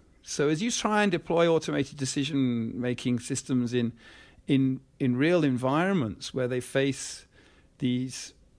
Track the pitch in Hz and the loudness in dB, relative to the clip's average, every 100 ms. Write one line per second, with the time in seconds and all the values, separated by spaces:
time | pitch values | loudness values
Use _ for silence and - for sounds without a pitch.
0 | _ _ - - 147 160 233 - 214 208 | _ _ -12 0 0 2 -2 -2 0 2
1 | 208 170 - 170 170 160 160 151 139 143 | 2 0 0 4 4 4 2 -2 -2 -4
2 | 131 147 139 139 127 117 113 92 123 123 | -4 -2 -2 0 0 0 -4 -4 -4 -2
3 | 127 123 - 135 - 127 120 123 117 - | -2 -2 -2 -6 0 0 2 0 0 -4
4 | - - - - - 135 135 131 - - | -20 -20 -20 -14 0 2 2 -2 -10 -4
5 | 135 123 156 175 147 123 131 147 190 190 | 0 2 4 4 2 2 0 0 2 0
6 | 113 67 - 131 123 127 - 139 139 135 | -2 -4 -8 -4 -2 -2 -2 0 0 0
7 | - - - - - - _ - 127 123 | -8 -12 -18 -20 -20 -20 _ -4 -2 -2
8 | 127 - - - - | -4 -10 -14 -18 -20